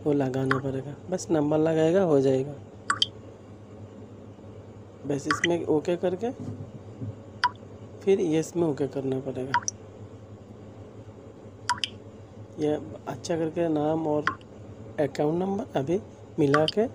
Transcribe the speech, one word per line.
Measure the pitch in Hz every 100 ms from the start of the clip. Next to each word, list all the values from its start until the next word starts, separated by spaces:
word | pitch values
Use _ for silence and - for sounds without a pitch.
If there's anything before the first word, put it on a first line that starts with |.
वो | 156
लगाना | 143 131 131 135 135
पड़ेगा, | 135 135 135 139 -
बस | 180 -
नंबर | 165 147 156
लगाएगा | 160 160 160 180
हो | 185 143
जाएगा। | 135 131 139 143 - - - - - - - - - - - 104 104 - - - - - - - - - - - 139
बस | 143 147
इसमें | 151 170 170 -
OK | 151 151 175
करके | 180 180 233 - - - - - - - - - - - 494 - - - - -
फिर | - 196
यस | 180 156 160 175
में | 170
OK | 135 135
करना | 143 135 131
पड़ेगा। | 131 127 131 139 - - - - - - - - - - - - - - - - - - - - - - - - - - - - - -
ये | 151 151 156 - -
अच्छा | - - 170
करके | 160 165 170
नाम | 151 147 160 156
और | 151 147 - - - - - - -
अकाउंट | 143 - 147 165
नंबर | 185 196 - 156
अभी | 139 180 - - - -
मिला | 143 143 156
के | - 226